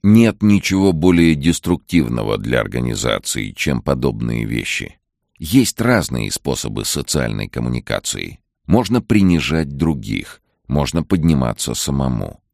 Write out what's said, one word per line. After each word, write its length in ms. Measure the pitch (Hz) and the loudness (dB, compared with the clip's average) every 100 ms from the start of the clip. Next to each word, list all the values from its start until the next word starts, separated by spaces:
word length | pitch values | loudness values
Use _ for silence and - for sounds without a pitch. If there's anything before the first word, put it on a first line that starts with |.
Нет 400 | 98 110 113 101 | 6 6 6 2
ничего 500 | 107 101 - 95 98 | 2 2 2 2 2
более 420 | 82 87 87 82 | 4 4 6 4
деструктивного 1040 | 78 76 80 87 87 _ 85 62 58 53 52 | 4 0 0 0 -2 _ 0 0 -2 -2 -4
для 220 | 50 60 | -2 -2
организации, 880 | 50 60 62 53 60 50 - - 52 | -2 -4 -4 -2 -2 -2 -4 -6 -8
чем 320 | - - 64 | -6 -4 -2
подобные 640 | - 65 65 53 58 57 | -2 0 -2 -2 -4 -4
вещи. 540 | 55 57 50 - - - _ _ _ _ | -4 -4 -4 -8 -8 -16 _ _ _ _
Есть 420 | 78 117 117 - | 0 2 2 0
разные 500 | 117 117 80 60 52 | 0 0 0 -4 -6
способы 540 | - 71 65 57 53 | -6 -4 -4 -4 -6
социальной 640 | 52 73 - 76 60 52 52 | -4 -6 -4 -2 -2 -4 -8
коммуникации. 920 | - 60 60 - 50 - 50 50 - _ _ - | -6 -4 -4 -4 -6 -6 -8 -10 -14 _ _ 0
Можно 340 | 95 101 120 | 2 2 -2
принижать 760 | - 110 95 85 - 80 73 69 | 2 4 4 4 2 -2 -2 -2
других, 640 | 80 71 52 50 50 - _ _ _ | -2 -2 -4 -8 -8 -18 _ _ _
можно 360 | 69 69 82 | -2 0 -2
подниматься 720 | 78 95 80 73 62 55 - | 0 2 2 2 0 -4 -6
самому. 680 | 58 - 69 65 60 50 50 _ | -6 -4 -2 0 -2 -6 -12 _